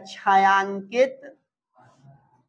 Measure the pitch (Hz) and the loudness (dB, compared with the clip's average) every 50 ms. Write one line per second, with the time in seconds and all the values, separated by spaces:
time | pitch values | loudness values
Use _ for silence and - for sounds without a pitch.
0 | - - - - - 202 196 190 196 196 196 196 196 202 196 196 196 196 233 247 | 0 -14 -20 -6 -2 2 2 4 4 4 2 2 0 -2 -6 -10 -12 -6 -2 0
1 | 262 269 - - - - - _ _ _ _ _ _ _ _ _ _ _ _ _ | 0 0 -2 -8 -20 -20 -20 _ _ _ _ _ _ _ _ _ _ _ _ _
2 | 139 _ _ _ _ _ _ _ _ | _ _ _ _ _ _ _ _ _